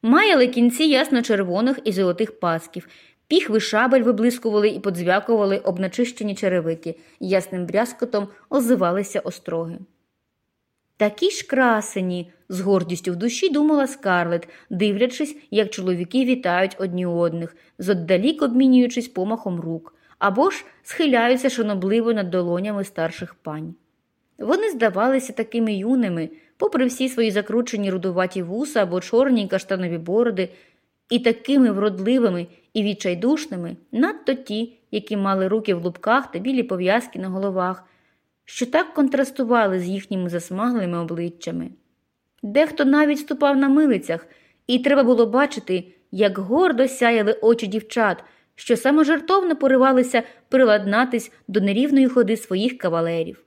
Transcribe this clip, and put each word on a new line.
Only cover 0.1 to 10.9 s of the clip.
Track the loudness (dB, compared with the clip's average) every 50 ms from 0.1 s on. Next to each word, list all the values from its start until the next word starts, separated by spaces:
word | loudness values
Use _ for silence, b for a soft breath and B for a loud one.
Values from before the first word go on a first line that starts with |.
| 4 4 6 6 6 6 4
кінці | 4 4 2 2 2 2 2 2
ясно-червоних | 2 4 2 2 2 0 0 2 2 0 0 0 0 0 0 0 0 -2 -2 -2
і | -4 0
золотих | 0 0 0 2 0 -2 -6 -4 -4
пасків, | -2 -2 -2 -2 -4 -10 -16 -16 -16 b b b b b b b b _
піхви | 0 0 2 2 0 0
шабель | 0 2 0 2 2 4 4 4 4
виблискували | 4 2 4 2 0 0 0 -4 0 0 2 2 2
і | 0 0
подзвякували | -4 -4 -4 -2 0 2 2 0 2 2 2 2 2 2 0 0
об | 0 -2 -2 -2
начищені | -4 -6 -2 -2 -2 -2 -2 -6 -6 -6 -6
черевики, | -2 -2 0 0 0 0 -2 -6 -6 -6 -12 -12 b b b b b
ясним | -4 0 0 0 0 -2 -6 -8 -6
брязкотом | -2 0 -2 -2 -2 -2 -6 -6 -2 -2 -4 -4 -4 B B B B
озивалися | -2 0 2 2 2 2 2 0 0 -2 -4 -4 -6 -6
остроги. | -6 -6 -10 -10 _ -8 -6 -6 -6 -8 -10 -14 -16 _ _ _ _ _ _ _ _ _ _ _ _ _ _ _ _ _ _ _ _ _